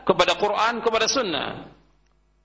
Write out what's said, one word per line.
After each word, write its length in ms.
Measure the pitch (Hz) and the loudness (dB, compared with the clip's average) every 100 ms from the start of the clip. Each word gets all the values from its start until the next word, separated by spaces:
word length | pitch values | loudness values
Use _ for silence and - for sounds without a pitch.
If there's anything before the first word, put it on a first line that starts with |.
| - | 0
kepada 320 | 175 180 175 | 2 2 2
Quran, 400 | 208 202 220 233 | 0 2 0 0
kepada 240 | 226 220 220 | 0 0 0
sunnah. 640 | 277 208 143 113 107 - - _ _ _ _ _ _ | 0 -2 -4 -6 -10 -16 -20 _ _ _ _ _ _